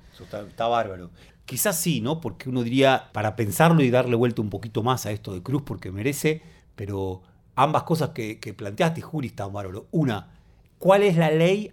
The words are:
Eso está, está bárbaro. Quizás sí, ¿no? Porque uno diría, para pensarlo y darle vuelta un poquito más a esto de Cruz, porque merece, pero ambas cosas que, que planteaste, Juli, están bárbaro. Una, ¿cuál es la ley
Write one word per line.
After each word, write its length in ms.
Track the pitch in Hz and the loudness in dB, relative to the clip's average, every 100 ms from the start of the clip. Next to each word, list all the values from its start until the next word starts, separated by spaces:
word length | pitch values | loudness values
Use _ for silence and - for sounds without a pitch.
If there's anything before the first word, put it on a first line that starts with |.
| - | -20
Eso 120 | - | -20
está, 160 | - 104 | -14 -12
está 240 | 101 80 117 | -10 -2 2
bárbaro. 440 | 117 107 90 87 - - _ | 2 0 -4 -14 -18 -20 _
Quizás 360 | - 127 208 170 | -10 -2 -2 0
sí, 200 | 175 127 | 0 0
¿no? 200 | 117 160 | 0 -2
Porque 280 | - - 135 | -6 -8 -6
uno 140 | 127 | -2
diría, 460 | 117 131 135 131 - | 0 4 4 4 -2
para 220 | 107 107 | -4 -2
pensarlo 480 | - 104 - 165 165 | -2 -2 4 6 6
y 80 | 127 | 4
darle 240 | 123 123 117 | 4 2 2
vuelta 260 | 123 117 | 2 0
un 80 | 107 | -4
poquito 320 | 101 113 110 | -6 -6 -2
más 240 | 113 127 107 | -2 -2 -4
a 60 | |
esto 200 | 104 - | -8 -8
de 80 | 90 | -10
Cruz, 200 | 87 139 | -4 -4
porque 260 | 143 101 95 | -4 -10 -10
merece, 520 | 98 123 147 156 156 - - _ - | -6 -4 -2 -2 -2 -8 -20 _ -12
pero 460 | 101 98 95 92 - _ _ - | -8 -6 -6 -8 -14 _ _ 0
ambas 260 | 143 143 | 2 2
cosas 280 | - 165 139 | 0 -2 -2
que, 280 | - 107 107 | -6 -10 -10
que 160 | 117 | -12
planteaste, 460 | 104 104 107 165 165 | -12 -8 -2 0 -2
Juli, 280 | - 156 123 | -8 -6 -6
están 240 | - 98 | -8 -10
bárbaro. 340 | 101 95 98 - | -8 -10 -12 -4
Una, 440 | 165 135 101 - - _ _ _ - | 0 0 0 -6 -20 _ _ _ -2
¿cuál 240 | 175 202 | 4 6
es 140 | 202 170 | 6 4
la 140 | 160 | 2
ley 400 | 156 170 202 214 | 4 4 2 -2